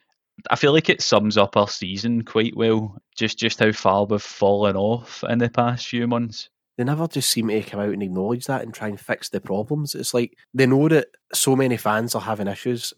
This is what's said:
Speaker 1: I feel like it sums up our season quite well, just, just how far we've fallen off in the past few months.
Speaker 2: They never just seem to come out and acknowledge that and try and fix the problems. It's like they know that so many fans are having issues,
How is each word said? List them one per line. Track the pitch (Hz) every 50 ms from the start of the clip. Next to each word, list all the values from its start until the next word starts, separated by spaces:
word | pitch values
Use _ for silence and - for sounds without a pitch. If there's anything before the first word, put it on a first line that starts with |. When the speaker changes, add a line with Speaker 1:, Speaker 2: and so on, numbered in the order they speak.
| _ _ _ _ _ _ _ - - -
Speaker 1:
I | -
feel | - - 143
like | 143 160 156 -
it | 147 -
sums | - - 120 104 104 107 101 107
up | 101 98 - 107
our | 101 101
season | - - 104 90 95 98 104 117 120 117 117
quite | - - 117 110 117 113
well, | - 113 113 110 110 107 104 98 - _ _ _
just, | - 113 110 - -
just | 117 113 - -
how | 117 107
far | 104 - - 98 95 101 104
we've | 101 107 101
fallen | - - - - 104 98 101 101 104 101 95 95
off | 101 107 117 120 117 - - - - -
in | 117 117
the | 117 117
past | - 123 120 120 123 120 - -
few | - 120 120 120
months. | 120 120 120 113 107 - - - _ _ _ _ _ -
Speaker 2:
They | 123
never | 131 147 156 165 160
just | - 143 131 -
seem | - 120 110 110
to | 104 110
come | 101 - - 101
out | 104 104 98
and | 101 104
acknowledge | 95 90 92 95 107 120 123 - -
that | 135 127
and | 113 113 104
try | - 110 107
and | 101 98
fix | - - 120 - - -
the | - 98
problems. | - - 95 101 110 123 151 151 147 139 -
It's | 143 117 - -
like | 123 120 117 - _ _ _ -
they | 123 -
know | - 131 135 147 156
that | 160 147 - - _ _ _ _ -
so | - - 139 135
many | 131 135 127 120 110
fans | - 107 104 110 117 120 -
are | 113
having | 98 110 113 104 101 98
issues, | 98 - - 127 123 117 - - -